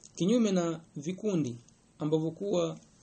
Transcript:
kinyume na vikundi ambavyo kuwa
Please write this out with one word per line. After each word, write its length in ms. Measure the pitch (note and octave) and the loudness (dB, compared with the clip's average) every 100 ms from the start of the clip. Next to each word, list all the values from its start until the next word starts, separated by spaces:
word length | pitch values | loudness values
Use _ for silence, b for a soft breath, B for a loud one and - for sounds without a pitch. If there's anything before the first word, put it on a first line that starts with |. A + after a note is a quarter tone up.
| - - | -20 -2
kinyume 360 | F3 B3 G#3+ | 2 4 4
na 280 | F#3 E3+ D#3+ - D#3 | 4 2 -2 -8 -10
vikundi 600 | D#3 F#3 G#3+ F#3 C3 A#2 - _ _ - | -8 -4 -2 0 0 -4 -14 _ _ -6
ambavyo 320 | D3+ D#3 D#3+ | 0 0 0
kuwa 500 | D#3+ G3+ F3+ E3 D#3+ - _ | -4 -2 0 0 -4 -16 _